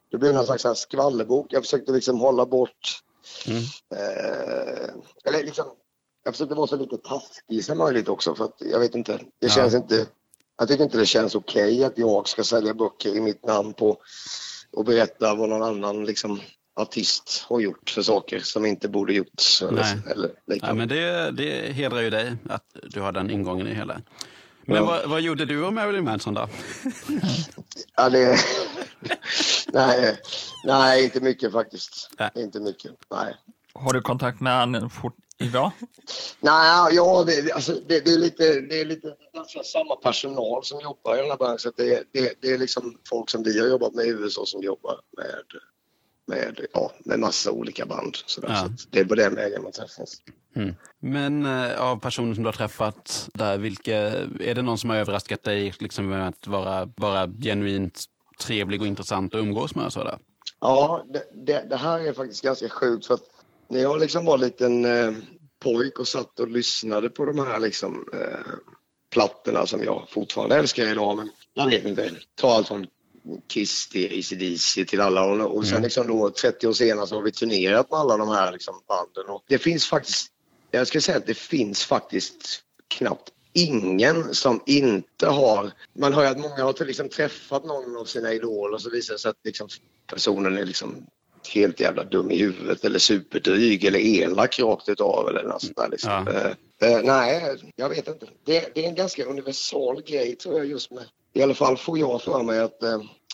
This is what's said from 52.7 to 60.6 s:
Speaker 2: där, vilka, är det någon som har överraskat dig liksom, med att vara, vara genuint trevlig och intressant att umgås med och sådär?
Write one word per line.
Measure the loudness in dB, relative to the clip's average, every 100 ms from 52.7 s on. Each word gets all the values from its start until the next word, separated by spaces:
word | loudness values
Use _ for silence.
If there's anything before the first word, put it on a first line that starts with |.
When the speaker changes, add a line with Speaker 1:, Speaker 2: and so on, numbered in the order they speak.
| -2 -4 -4 -10 -10 -8
Speaker 2:
där, | -4 -2 -2
vilka, | -4 -6 -2 0 0 -2 -6 -6
är | -4 -2
det |
någon | -2 -2
som | 0
har | 0
överraskat | 0 -2 -4 -6
dig | -4 -2 -2 -6
liksom, | -8 -6 -4
med | -2 -4
att | -6 -6
vara, | -4 -2 -4 -6 -4
vara | -2 0 -2 -4
genuint | -4 -2 -2 -2 -4 -8 -16 _ _ -12
trevlig | -4 -2 -2 -2
och | -4
intressant | -4 -4 -4 -2 -2
att |
umgås | -2 -2 -4 -4
med | -6
och |
sådär? | -6 -8 -8 _ _ -18 -2